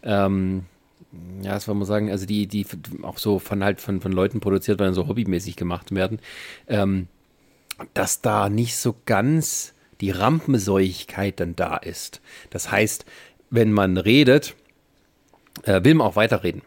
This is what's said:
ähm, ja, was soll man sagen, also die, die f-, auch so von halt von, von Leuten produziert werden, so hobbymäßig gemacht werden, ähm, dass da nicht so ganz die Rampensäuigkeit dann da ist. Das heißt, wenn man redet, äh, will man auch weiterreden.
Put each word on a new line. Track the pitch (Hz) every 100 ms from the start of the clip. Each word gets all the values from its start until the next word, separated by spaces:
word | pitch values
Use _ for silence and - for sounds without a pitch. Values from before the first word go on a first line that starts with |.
ähm, | - 101 98 98 92 95 92 _ _ _ - 87 85 95
ja, | 98 101
was | -
soll | 101
man | 101
sagen, | 104 104
also | 98 95
die, | 104 101
die | 107
f-, | 98 90 - -
auch | - -
so | - 98
von | - 101
halt | 98 98
von, | - 95
von | 95
Leuten | 92 98 107
produziert | 101 95 - 101
werden, | 98
so | 92 78
hobbymäßig | 107 98 87 87 85
gemacht | 87 87 - 98
werden, | 95 110 - - - - -
ähm, | 110 98 95 90 _ _ _ _ _ _ - - -
dass | - -
da | - 107 101
nicht | 104 120 -
so | 123 - -
ganz | 104 120 160 151 - - _ _ _
die | 98
Rampensäuigkeit | 92 107 160 - 131 95 98 95 87 - - 101 -
dann | 87 87
da | 87 82
ist. | - - - - _ - -
Das | 90 -
heißt, | 98 107 - - - - _ _
wenn | 117 110
man | 104 95 92
redet, | 92 131 131 143 - - _ _ _ _ _ _ _ _ _ -
äh, | - 95
will | 101 160
man | 110
auch | 98
weiterreden. | 113 107 90 82